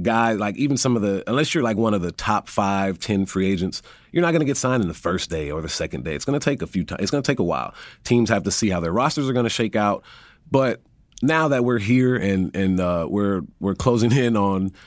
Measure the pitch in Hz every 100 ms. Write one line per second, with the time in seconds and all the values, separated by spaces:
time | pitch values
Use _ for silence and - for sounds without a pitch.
0 | 90 113 117 107 104 101 139 139 135 117
1 | 101 98 - 123 147 170 117 107 113 104
2 | 87 - - 104 - - 98 98 98 92
3 | - 101 95 95 95 95 90 - - -
4 | _ 160 175 165 139 135 127 127 90 78
5 | - 90 - 80 73 78 78 - 80 69
6 | 65 76 - 139 - 143 87 95 85 85
7 | 98 143 135 139 87 71 58 - - -
8 | - 120 113 107 98 - 107 90 82 98
9 | 143 151 135 123 117 - 110 110 104 98
10 | - - - _ - 135 131 110 _ _
11 | _ - 135 160 156 135 123 120 101 127
12 | 127 123 101 95 92 90 95 92 90 87
13 | 82 101 101 95 78 - 98 95 127 120
14 | 117 131 123 110 101 95 98 -